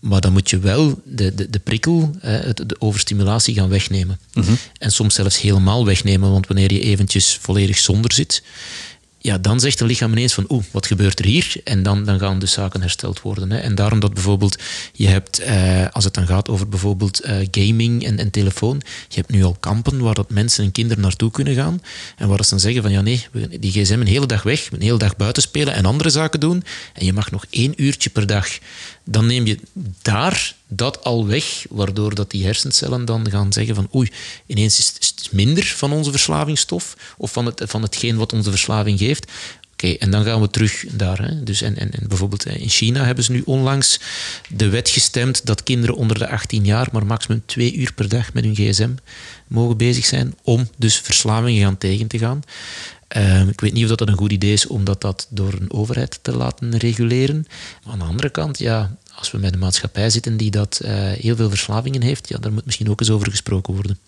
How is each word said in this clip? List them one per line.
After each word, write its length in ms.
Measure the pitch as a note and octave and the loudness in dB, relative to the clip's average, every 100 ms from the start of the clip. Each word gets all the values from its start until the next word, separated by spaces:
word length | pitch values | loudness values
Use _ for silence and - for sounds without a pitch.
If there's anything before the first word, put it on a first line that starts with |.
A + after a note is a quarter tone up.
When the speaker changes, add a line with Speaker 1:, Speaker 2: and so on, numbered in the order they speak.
Speaker 1:
Maar 200 | G#2+ G2 | 2 2
dan 120 | F#2 | 4
moet 180 | F#2+ F#2+ | 4 4
je 80 | F#2 | 2
wel 420 | F#2+ A2+ D3+ C3 | 2 4 2 0
de, 300 | - C3 F#2+ | -6 -2 0
de, 160 | G2 G2 | 0 -2
de 80 | G#2+ | -2
prikkel, 560 | - A2 - E3+ D#3 E3+ | 0 0 2 2 2 -2
hè, 140 | - | -2
het, 240 | G#2+ - G#2+ | -2 -2 -4
de 240 | A#2 - | -4 -2
overstimulatie 760 | G#2+ G2+ - G2+ G2 A2+ A#2+ | 0 0 -2 2 2 2 2
gaan 140 | A2 F#2+ | 2 2
wegnemen. 500 | G2 - F#2+ F2+ F#2+ _ | 2 2 0 0 -4 _
Speaker 2:
Mhm. 200 | - F#2 A#2 - - | 0 2 2 0 -6
Speaker 1:
En 140 | - | -2
soms 220 | - G#2+ | 2 2
zelfs 260 | - G2 - | 2 2 2
helemaal 440 | G2+ G2 F#2+ A#2 | 4 4 4 4
wegnemen, 460 | A2 F#2 G2+ F#2+ G2 | 2 2 4 4 6
want 160 | G2 F#2+ | 4 4
wanneer 260 | F#2+ G2 | 2 4
je 80 | G2 | 4
eventjes 580 | - G2 G2 G2 - - | 2 2 2 2 0 0
volledig 380 | - G2 G2 G2 | 0 2 2 2
zonder 340 | - G2 A#2 | 2 2 2
zit, 300 | - - - - - - - - - _ _ | 0 0 -4 -6 -18 -14 -14 -14 -20 _ _
ja, 180 | - F#2+ | -2 0
dan 220 | F#2+ A#2+ | 2 2
zegt 180 | C#3 B2+ | 2 2
het 100 | A2+ | 0
lichaam 240 | A#2+ A#2 | 2 2
ineens 200 | A2+ B2 | 2 2
van, 120 | - G2+ | 0 0
"Oeh, 160 | C3+ G2 | -2 -2
wat 160 | - - | -6 -2
gebeurt 320 | G2 G2+ - | 2 2 2
er 60 | |
hier?" 360 | F#2 C#3+ - - | 2 2 0 -6
En 180 | - G2+ | -2 0
dan, 220 | F#2+ G2+ | 2 2
dan 140 | G#2 G2 | 2 0
gaan 200 | G2 F#2+ | 0 -2
dus 140 | F#2+ | -2
zaken 280 | - G2 F#2 | -2 -2 -2
hersteld 400 | F2+ - F#2 F#2 | -4 -4 -6 -6
worden, 300 | G#2 G2 F#2+ | -6 -6 -4
hè. 80 | G#2+ | -4
En 160 | - | -2
daarom 260 | G2 G2+ A2 | 0 2 4
dat 140 | G2+ | 2
bijvoorbeeld, 440 | G2 F#2+ G2+ G2+ - - - - | 0 0 4 2 0 -8 -12 -12
je 140 | - G2 | 0 4
hebt, 320 | F#2+ - - | 4 2 -6
eh, 480 | - G2+ F#2 F#2 F#2 | 0 2 4 4 2
als 140 | - | 0
het 100 | G2 | -2
dan 120 | - F2+ | 0 2
gaat 220 | F#2 - | 2 0
over 200 | G2+ G2 | -2 -2
bijvoorbeeld, 520 | G2+ G2+ F#2+ G2+ - | -2 -2 0 -2 -2
eh, 160 | - G2+ G2 | -4 -2 -2
gaming 540 | G2+ G2+ A2+ A#2 A#2 | 2 2 4 2 0
en, 140 | A#2+ G#2+ | 0 -2
en 120 | A2 | 0
telefoon, 520 | G#2 G2 - A2 C#3+ - - - | 0 0 0 -2 -2 -8 -16 -8
je 80 | - | -6
hebt 140 | F2+ | 0
nu 140 | G2+ | 4
al 120 | F#2 F2 | 4 2
kampen 380 | - G#2+ A2+ C3+ | -2 -2 0 0
waar 160 | A#2+ | 0
dat 160 | G#2 G2 | 0 0
mensen 340 | G2+ A2+ - | 0 0 0
en 80 | G2+ | 0
kinderen 300 | F#2+ A#2 G#2+ | 0 0 2
naartoe 280 | G2 - A2+ | 0 2 -2
kunnen 240 | - C#3 | 0 0
gaan 280 | B2+ D3 F3+ - - - - | 0 0 -4 -8 -16 -18 -4
en 120 | G2+ | 0
waar 160 | G2 | 2
ze 60 | - | 2
dan 100 | G2 | 2
zeggen 220 | G2 B2 | 2 2
van, 80 | G#2 | 2
"Ja, 100 | G2 | 2
nee, 260 | G2+ B2 - | 2 0 -4
we, 260 | A#2+ - - | -8 -8 -4
die 140 | G#2 | -2
G 140 | G2 F#2+ | 2 2
S 40 | |
M 100 | A2+ | 2
een 60 | A2 | 2
hele 200 | A#2+ C3+ | 2 2
dag 160 | G#2+ | 0
weg, 280 | G#2 D3+ - | 0 -2 -4
een 100 | A#2 | -2
hele 160 | G#2+ A#2 | 2 2
dag 180 | G#2 - | 2 0
buiten 260 | G2+ - | -2 0
spelen 320 | - C#3+ C#3+ | 0 0 -2
en 100 | - | 2
andere 260 | F#2+ C#3 D#3+ | 2 2 2
zaken 300 | C#3+ D#3 D#3 | 2 0 0
doen 240 | D3+ F3+ E3+ - - | 0 0 -4 -14 -16
en 100 | - | -4
je 80 | F#2 | -2
mag 180 | G2 G2+ | 0 -2
nog 140 | G2 - | -6 -6
één 220 | A2+ B2 D#3+ | -2 -2 2
uurtje 340 | C#3 C#3 - | -2 0 -2
per 160 | - G2+ | 0 0
dag." 320 | G#2 F#2+ - - - - - - | 0 -2 -8 -14 -20 -20 -18 -2
Dan 160 | G#2+ A2+ | 2 2
neem 200 | B2 A2 | 2 0
je 120 | G#2 - - B2 F#2 | -2 -6 -12 -10 -6
daar 520 | - G#2 D#3+ F#3+ - - _ | -2 0 0 0 -4 -10 _
dat 380 | G2 B2 C#3+ | -4 -4 -4
al 220 | - A#2 G#2 | -2 0 2
weg, 380 | C#3 D#3 - - | 0 -2 -10 -10
waardoor 440 | G#2+ G2 G2 G#2 | -4 -2 0 -2
dat 160 | G#2 G2 | -2 -4
die 140 | G2+ | -2
hersencellen 600 | F#2+ G#2+ C#3 - C3+ B2+ | -2 -2 -2 -2 0 -2
dan 260 | A#2+ A2+ A2 | -2 -2 0
gaan 220 | G2 G2+ | 0 0
zeggen 220 | G#2 A2+ | 0 0
van, 140 | G2+ F#2+ | -2 0
"Oei, 160 | C3 A#2+ - - - _ | 0 0 -4 -16 -18 _
ineens 320 | A2+ G#2+ - | 0 2 2
is 80 | - | 0
het, 100 | - | -2
is 120 | - - | -4 -4
het 160 | - | -4
minder 320 | G2 G#2+ E3 | 2 4 2
van 280 | G3+ - C#3+ | 0 -2 -2
onze 180 | D3+ D3 | 0 -2
verslavingsstof 840 | C#3 - D#3 D3+ D3+ - F3+ - - - - | 0 0 0 0 -2 -2 -4 -6 -14 -20 -10
of 160 | - | -6
van 140 | - A#2+ | -4 -4
het, 160 | A#2 G2+ | -4 -6
van 160 | A2 | -4
hetgeen 340 | G#2+ - A#2+ A2+ | -4 -2 -2 0
wat 160 | G#2+ | 0
onze 180 | A2+ G#2 | 0 0
verslaving 480 | F#2+ - A2 G#2 G2 | 0 0 0 2 2
geeft." 320 | G#2+ D3 - - - - - | 2 0 -6 -16 -16 -18 -20
Oké, 200 | _ F2+ | _ -2
en 180 | - G2+ | 0 0
dan 140 | G#2 | 2
gaan 160 | G#2+ A2+ | 2 2
we 100 | G#2 | 0
terug 340 | - G#2+ - - | 2 0 0 -8
daar, 300 | G#2 F#2+ F#2+ | -2 -2 -2
hè. 200 | G2+ D#3 | -4 -4
Dus 200 | A#2 G2 | -4 -4
en, 160 | G#2+ G2+ | -2 -4
en, 120 | - | -4
en 180 | - G#2 | -4 -2
bijvoorbeeld, 360 | F#2+ G2 G2+ | 0 0 -2
eh, 160 | - - | -6 -6
in 80 | A#2 | -2
China 360 | - A2+ C3 | 0 2 2
hebben 200 | B2+ B2 | 0 0
ze 80 | A#2+ | 0
nu 100 | B2 | 0
onlangs 560 | - C3 C3 C#3 C3+ - - - - - - | 0 0 2 2 0 -2 -4 -10 -10 -12 -10
de 200 | G#2 G#2 | 0 2
wet 200 | G#2+ B2 | 2 0
gestemd 580 | - - B2 B2+ B2 - | 0 0 0 0 -2 -2
dat 160 | G#2 | -2
kinderen 340 | - B2 A#2 A#2+ | 0 0 0 0
onder 220 | A2+ G#2 | 0 0
de 100 | - | -2
achttien 360 | G#2+ - A2 | -4 -4 0
jaar 240 | G2+ G#2+ B2+ | 2 2 0
maar 140 | A2 G#2 | -2 -2
maximum 360 | A2 - A2+ - | -2 -2 -4 -4
twee 280 | - A#2+ | -2 -2
uur 180 | - B2+ | 0 -4
per 160 | - G2 | -2 -2
dag 240 | A#2+ A2+ | -2 -2
met 120 | B2+ | -2
hun 100 | A2+ | -2
gsm 360 | G#2+ G#2+ G#2 A2 C3 - - - - _ | 0 2 2 0 -4 -12 -20 -20 -20 _
mogen 300 | A#2 A#2+ A2 | 0 0 2
bezig 300 | A#2+ B2 A#2+ | 2 2 0
zijn 280 | C3+ B2+ - | 0 -2 -4
om 260 | - A#2 A#2+ - | 0 0 0 0
dus 200 | A2+ - | 0 0
verslavingen 680 | - B2 A2 A2 A#2+ A2 | 0 0 0 0 2 4
gaan 160 | G2+ F#2+ | 2 2
tegen 280 | G2 G2 A2 | 0 0 -2
te 120 | A2+ | -2
gaan. 240 | A#2 C#3 - - - - - - _ | -2 -4 -8 -16 -16 -14 -16 -18 _
Ehm, 400 | A2+ G2 F#2+ F#2+ | 2 4 6 4
ik 120 | G2+ | 2
weet 120 | G#2+ | 0
niet 100 | A2+ | 0
of 60 | A#2 | 0
dat, 100 | A2+ | 0
dat 100 | G#2+ | 2
een 80 | G2 | 2
goed 160 | G2+ | 2
idee 200 | G2+ G2+ | 2 2
is 140 | G#2 - | 2 0
om 180 | G#2+ | -2
dat, 160 | G2 G2 | -2 -2
dat 260 | G2+ F#2+ - | -2 -6 -8
door 220 | G2+ G2 | -4 -4
een 200 | F#2+ F#2 | -2 -4
overheid 460 | - G#2+ B2 C3 - | -4 -2 -2 -4 -6
te 140 | - B2 | -4 -2
laten 400 | B2 - A#2 A2+ | -2 -2 -2 0
reguleren. 680 | A#2 A2+ A#2 B2 C3+ D#3 D#3 - - - | 0 0 0 2 0 0 -6 -12 -20 -18
Maar 80 | - | -12
aan 60 | A2+ | -6
de 60 | |
andere 260 | D#2+ F2 C#3+ | -4 -4 -6
kant, 280 | - D#3 C3+ | -6 -6 -4
ja, 380 | - A2+ G2 A2 _ | -2 0 -2 -6 _
als 160 | - - | -12 -8
we 80 | - | -2
met 140 | G2 | -2
een 60 | F#2 | 0
maatschappij 520 | F#2 - - - A2 | 0 -2 -4 -2 0
zitten 260 | A2+ A#2+ A2 | 0 -2 -2
die 140 | G#2+ | 0
dat, 300 | G#2 G2+ - | 0 -2 -4
eh, 80 | - G2+ | -4 -2
heel 400 | G2 G2 A2+ A2+ | -2 -2 0 2
veel 120 | A2 | 2
verslavingen 540 | G2 - G#2+ C3 C3+ | 0 -2 -4 -2 0
heeft, 260 | A#2+ C#3 - | 0 -2 -6
ja, 100 | - | -6
daar 140 | A2+ | -4
moet 120 | G#2+ | -4
misschien 260 | B2+ - A2 | -4 -4 -2
ook 100 | - | 0
eens 100 | A2 | 2
over 200 | A2 G#2 | 2 0
gesproken 440 | G2+ - F#2+ - | -4 -2 -4 -2
worden. 240 | F#2+ G2 G2 | -4 -2 -4